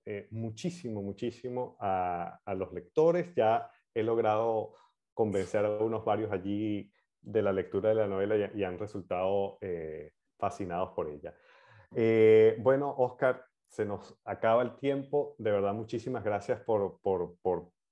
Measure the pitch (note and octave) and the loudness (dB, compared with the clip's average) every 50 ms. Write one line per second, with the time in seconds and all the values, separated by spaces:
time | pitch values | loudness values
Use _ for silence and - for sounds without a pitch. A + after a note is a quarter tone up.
0 | - A2 G#2 G2+ - - G#2+ A2+ A2+ A2+ A2 - - F3 F3 - - A#2 G#2+ G#2 | -14 -12 -10 -10 -12 -10 -10 -8 -8 -8 -10 -6 -8 -8 -8 -8 -10 -8 -8 -6
1 | G2 G2 F#2+ - B2 A#2 A2+ - - B2 B2 B2 B2 B2 - - G#2 G2 F#2+ F2+ | -6 -8 -8 -6 -6 -8 -8 -8 -10 -8 -6 -6 -8 -8 -10 -6 -4 -2 0 0
2 | F2+ F2+ F2 F2 E2+ F2 - - - G#2 F#2+ F#2 F#2 - F2+ F2 - - - D#3 | -2 -2 -2 -4 -6 -8 -12 -14 -8 -8 -6 -6 -6 -6 -8 -12 -12 -4 0 2
3 | D#3 E3+ E3+ F3 F3 F3 - - F#3+ F#3+ - - - - - _ _ _ - A2+ | 2 4 2 0 -2 -4 0 2 2 4 2 2 -2 -6 -18 _ _ _ -4 -2
4 | G#2+ A#2 A2+ A2+ A2+ G#2+ G#2+ G#2+ A#2 A#2 A2+ G#2+ G#2 - - - _ _ _ _ | 0 0 0 2 2 2 2 2 2 0 0 -2 -4 -6 -12 -20 _ _ _ _
5 | _ _ - - A2 G#2 G2 G2 F#2 - - G#2 G#2 G#2 G#2 G#2+ A2 A2+ A2 G#2+ | _ _ -4 -2 -2 0 0 -2 -2 0 0 0 0 0 0 0 0 0 0 -2
6 | - A2 G#2 G#2+ A2 G#2 G2+ F2 F#2 G2+ G2+ G#2 G#2+ G#2+ G#2 G2+ G2 - _ _ | 0 0 0 0 0 -2 -4 -4 -2 -2 -2 -2 -2 -2 -2 -4 -6 -10 _ _
7 | _ _ _ _ - A2 G#2+ G#2+ G2+ G2 G2 F#2+ F2+ - - G2 G#2 A2 A2 A2 | _ _ _ _ -14 -2 0 2 2 2 0 0 -2 -2 -4 0 2 2 2 2
8 | G#2+ G2+ F#2+ F#2+ G2+ G#2 G#2+ G#2 G2+ G2 - G2+ F#2+ F2+ F2+ F2 G#2+ G2+ - G2+ | 2 0 0 -2 0 0 2 0 0 -2 -4 -4 -4 -4 -4 -6 -10 -8 -10 -12
9 | F2 - F#2 F2+ F#2 F#2+ G2+ G2 G2 G2 - - - F#2+ F2 E2 D#2+ D#2 D#2 D#2 | -8 -4 -4 -2 0 0 0 0 -2 -4 -6 -10 -8 -8 -6 -6 -8 -8 -10 -12
10 | D2+ D#2 _ _ _ _ _ - G#2 G2 - - G2 F2 F2 F2+ F#2 F#2 - F2+ | -14 -16 _ _ _ _ _ -6 -6 -6 -4 -6 -8 -6 -4 -4 -4 -4 -4 -6
11 | E2 D2+ D2 D2 D#2 D#2+ - _ _ - - - - - - - - _ - A#2+ | -6 -6 -8 -12 -14 -16 -16 _ _ -20 -20 -20 -20 -20 -20 -20 -20 _ -2 0
12 | A2+ A2+ A2+ A2 A2 A2 A2 A2 A2 A2 A2 A#2+ A2 C3 C3+ C#3 C#3+ C#3 - C3 | 2 4 6 8 8 10 10 10 10 8 6 4 2 2 4 4 2 -2 2 0
13 | B2+ B2+ - - C#3 B2+ B2 - - _ _ _ _ _ - - G#2+ G2+ G2+ F2 | 0 0 2 0 0 0 0 0 -8 _ _ _ _ _ -4 -4 -4 -4 -4 -8
14 | - - - _ - A2 G2 - - A2+ A2+ B2 B2 A2+ A2 - C3+ C#3 C#3 C#3 | -10 -16 -20 _ -10 -8 -6 0 4 4 6 4 4 2 -4 -4 -2 -2 -2 -2
15 | C#3 C#3 D3 D3 C#3+ - - - G#2+ G#2+ G2+ G2+ G2+ G2 G2+ A2 G#2+ - A#2+ A2+ | -4 -2 -2 -2 -2 -2 -8 -4 -2 0 2 2 2 0 -2 -4 -6 -6 -8 -6
16 | - C3 B2+ A2+ G2+ G#2 G#2 G2+ - - A#2+ G#2 - - A2 G2+ G2 F2+ - _ | -6 -4 -6 -4 -2 -2 -2 -2 -2 -4 -4 -4 0 0 0 0 0 -2 -4 _
17 | - G2 F#2+ F2+ F2 F2 - _ - F#2 F2+ E2+ F2+ - _ _ _ _ | -2 0 0 0 -2 -6 -8 _ -2 -2 -2 -2 -4 -12 _ _ _ _